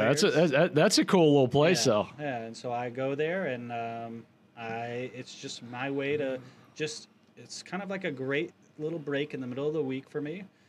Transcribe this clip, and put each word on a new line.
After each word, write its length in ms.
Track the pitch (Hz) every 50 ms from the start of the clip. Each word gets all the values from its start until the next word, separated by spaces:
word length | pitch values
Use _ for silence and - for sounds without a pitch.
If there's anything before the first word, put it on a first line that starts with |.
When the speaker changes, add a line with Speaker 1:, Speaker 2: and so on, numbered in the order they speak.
| 107
Speaker 1:
That's 180 | 113 143 143 214
a, 80 | 190
Speaker 2:
Players. 200 | 127 147 170 170
Speaker 1:
that, 240 | 127 139 165 175 123
that's 240 | 147 160 214 - -
a 60 | -
cool 260 | - - 185 165 151 143
little 160 | 143 135 120
place, 380 | - 139 151 170 180 - -
Speaker 2:
Yeah, 60 | 135 110
Speaker 1:
though. 160 | 104 98 - - -
Speaker 2:
yeah, 200 | 151 143 127 117 113
and 140 | 113 113
so 160 | 110 - 127 120
I 180 | 120 123 123
go 240 | 117 127 131 135 139
there, 320 | 139 151 160 175 190 190
and, 240 | 143 127 120 120 120 120
um, 520 | 117 117 117 117 117 117 117 113 117 117 _ _ _ _ _ _ 120
I, 520 | 117 113 113 117 117 120 120 120 127 123 101
it's 200 | 127 127 - -
just 280 | - - 135 - - 123
my 260 | 117 123 123 131 139
way 260 | 139 139 139 139 147
to 220 | 147 139 135 131 127 127 - - - - _ _
just, 340 | - 156 151 - - - _ _ _ _ _ _
it's 260 | - 123 117 - - -
kind 200 | - - 185 202
of 80 | 190
like 140 | 196 190 190
a 60 | 175
great 420 | 147 131 131 131 139 147 170 165 - _ _ _ _ -
little 200 | 151 156 165 170
break 360 | 143 147 143 139 147 147 -
in 60 | 135
the 60 | 131
middle 200 | 123 123 131 139 151
of 60 | 156
the 80 | 160 143
week 260 | 131 131 131 131 -
for 100 | - 151
me. 240 | 143 147 160 196 202 - _ _ _